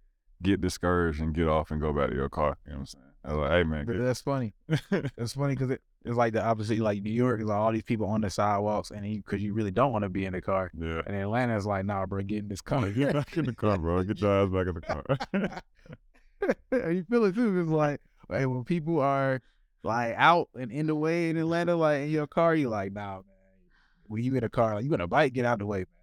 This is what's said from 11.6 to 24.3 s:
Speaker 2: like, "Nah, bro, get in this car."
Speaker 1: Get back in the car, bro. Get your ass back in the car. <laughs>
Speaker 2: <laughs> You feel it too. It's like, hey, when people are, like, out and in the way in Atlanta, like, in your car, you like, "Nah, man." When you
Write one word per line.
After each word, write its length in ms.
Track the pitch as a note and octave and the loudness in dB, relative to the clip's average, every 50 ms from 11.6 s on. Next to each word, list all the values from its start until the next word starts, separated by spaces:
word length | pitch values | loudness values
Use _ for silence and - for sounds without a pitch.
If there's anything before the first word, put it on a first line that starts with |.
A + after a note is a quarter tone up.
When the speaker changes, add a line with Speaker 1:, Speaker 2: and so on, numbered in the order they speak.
| G2 | -2
Speaker 2:
like, 180 | G#2 G2+ G2 F#2+ | -2 -2 -2 -2
"Nah, 220 | G2+ G2+ G2 F#2+ | -2 -2 -2 -4
bro, 160 | F#2 G2 G2 | -4 -4 -4
get 160 | G2 G2 G#2 G#2 | -4 -4 -4 -6
in 80 | G#2 G#2 | -4 -6
this 140 | G2+ F2+ | -10 -10
car." 280 | - - C#3 C#3 A2+ G2+ | -6 -2 -2 0 0 0
Speaker 1:
Get 220 | G2+ B2 C#3+ C3+ - | 0 0 0 2 2
back 220 | C#3+ C#3 - - | 0 -2 -2 -2
in 80 | E3 D3 | -2 -2
the 80 | B2+ A2+ | -2 -4
car, 220 | - - G#2+ G2+ F#2 | -2 0 0 0 2
bro. 220 | D#2 E2 F2 F#2 F#2 | 2 0 2 2 0
Get 180 | G2 G#2+ F2 | 0 -2 0
your 220 | G2+ G2+ G2+ G2 G2+ | 2 4 4 4 4
ass 60 | F#2+ | 2
back 180 | F#2 F#2 F#2 F2+ | 2 0 0 0
in 80 | E2+ | -2
the 60 | E2+ | -6
car. 220 | D#2+ - - D2 C#2 - C#3 C3+ C4 - - | -4 -4 -6 -4 -2 -2 -2 -2 -2 -4 -4
<laughs> 280 | G3 F#3+ - - F3+ - _ _ _ _ - E3 - _ _ _ _ _ - _ _ | -4 -4 -4 -6 -10 -14 _ _ _ _ -20 -20 -20 _ _ _ _ _ -20 _ _
Speaker 2:
<laughs> 300 | G4+ E4+ G3+ - _ _ | 0 0 0 -2 _ _
You 320 | B3+ B3 - E3 E3+ F#3 F3 - | -2 -2 0 0 -2 -2 -2 0
feel 160 | A#3+ A#3 A3+ | 2 4 4
it 100 | G3 F3+ | 4 2
too. 240 | A3+ B3 A3 F#3+ F3+ | 2 2 2 2 2
It's 100 | E3+ D#3+ | 2 2
like, 300 | D#3 D3+ D3+ D3 C#3+ - - _ _ _ - - | 2 2 2 2 0 -2 -8 _ _ _ -12 -6
hey, 160 | - - C3+ | -2 0 0
when 180 | C3 B2+ B2+ A#2+ | 0 0 -2 -2
people 360 | - F3 F3 D3 D#3+ E3+ D3+ | -2 -2 -2 0 0 0 2
are, 400 | C3 C#3 C#3 C#3 C3+ C3+ C3 B2+ - _ _ _ _ _ _ _ - | 2 2 2 2 2 2 0 -2 -4 _ _ _ _ _ _ _ -4
like, 300 | G2 A2 A#2+ A#2+ A2+ - G#2 | -2 0 0 0 -2 2 6
out 320 | C3 D#3 E3+ F3 C#3+ - - | 6 6 6 6 2 -2 -6
and 160 | A#2+ C3 A#2 | -10 -10 -6
in 160 | G2+ D3 D#3 D#3 | -4 -2 0 0
the 80 | D#3 | 0
way 340 | D3+ D3+ D#3+ E3 F3 E3+ E3 | 0 0 0 0 0 0 0
in 60 | D#3+ E3 | 0 0
Atlanta, 380 | D#3+ D#3+ E3+ E3+ F3 E3+ F3 | 0 0 0 0 2 2 2
like, 280 | E3 D#3+ D3+ D3+ C#3 C#3+ | 4 4 4 2 2 0
in 60 | D3+ | 0
your 180 | D#3 D3+ D3 C#3+ | 0 -2 -2 0
car, 280 | - F3 E3 E3+ D#3+ | 0 2 4 4 4
you 140 | D#3 C#3+ B2 | 4 2 0
like, 240 | A2 G#2 G2 G2 G2 | 0 -2 -4 -4 -6
"Nah, 220 | G#2 G#2 G2 F#2+ | -8 -10 -10 -10
man." 80 | F#2+ F#2+ G#2 _ _ _ _ _ _ _ _ _ _ _ _ _ _ _ | -12 -14 -20 _ _ _ _ _ _ _ _ _ _ _ _ _ _ _
When 180 | - G#2+ G#2+ A#2+ | -8 -6 -2 -2
you 120 | B2+ | 0